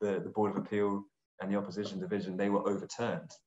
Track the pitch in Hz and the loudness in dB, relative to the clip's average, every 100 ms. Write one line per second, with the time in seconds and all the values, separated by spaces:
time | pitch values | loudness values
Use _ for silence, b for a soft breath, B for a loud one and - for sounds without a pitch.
0 | 104 95 - - 104 98 - 104 101 98 | 0 0 -2 2 2 2 0 2 2 2
1 | - _ _ - 98 101 98 92 101 95 | -4 _ _ -8 0 0 0 -4 -4 -4
2 | 90 101 92 92 101 98 101 98 - - | -2 -2 -2 0 2 4 2 0 -2 -4
3 | 117 85 - - | -2 -2 -6 -16